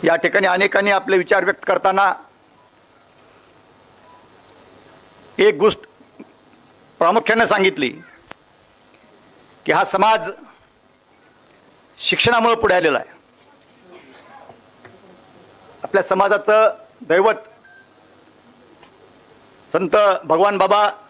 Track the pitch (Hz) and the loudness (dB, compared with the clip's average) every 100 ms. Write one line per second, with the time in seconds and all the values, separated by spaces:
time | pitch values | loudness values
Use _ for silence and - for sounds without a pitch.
0 | 180 165 170 190 196 180 202 202 202 196 | 0 0 0 0 0 0 0 0 0 -2
1 | - 190 180 196 180 190 - 190 196 190 | 0 -2 0 0 0 -6 -2 0 0 2
2 | 196 - - _ _ _ _ _ _ _ | 0 -2 -12 _ _ _ _ _ _ _
3 | _ _ _ _ _ _ _ _ _ _ | _ _ _ _ _ _ _ _ _ _
4 | - - - _ - - - - - - | -20 -20 -20 _ -20 -20 -20 -20 -20 -20
5 | _ _ - - 196 160 208 - - _ | _ _ -20 0 0 2 0 -2 -14 _
6 | _ _ - _ _ _ _ _ _ _ | _ _ -20 _ _ _ _ _ _ _
7 | 165 214 220 226 226 202 190 151 131 - | 0 0 0 0 0 0 -2 -2 -8 -8
8 | - - _ - _ _ _ _ _ _ | -20 -20 _ -20 _ _ _ _ _ _
9 | _ _ _ _ _ _ - 151 190 190 | _ _ _ _ _ _ -4 -2 -2 0
10 | 208 220 196 - - _ _ _ _ _ | 0 0 -4 -16 -20 _ _ _ _ _
11 | _ _ _ _ _ _ _ _ _ - | _ _ _ _ _ _ _ _ _ -12
12 | - 175 233 240 233 226 220 180 160 127 | -6 0 0 2 2 0 2 2 2 -2
13 | - - _ _ _ _ _ _ - - | -6 -20 _ _ _ _ _ _ -20 -20
14 | 131 135 - - - - _ _ - - | -20 -20 -20 -20 -20 -20 _ _ -20 -20
15 | - - - - - - - - - 196 | -20 -20 -20 -20 -20 -20 -20 -18 -4 -4
16 | 180 190 202 208 202 214 220 - - _ | -2 0 2 0 2 2 2 -2 -20 _
17 | 156 170 208 214 - _ - - _ _ | -2 2 2 0 -8 _ -20 -20 _ _
18 | _ - _ _ _ _ - - - _ | _ -20 _ _ _ _ -20 -20 -20 _
19 | - _ _ - _ _ - - 180 208 | -20 _ _ -20 _ _ -6 -6 -2 0
20 | 208 185 139 160 202 196 190 202 208 - | 2 0 -2 0 0 0 0 2 0 -4
21 | - | -20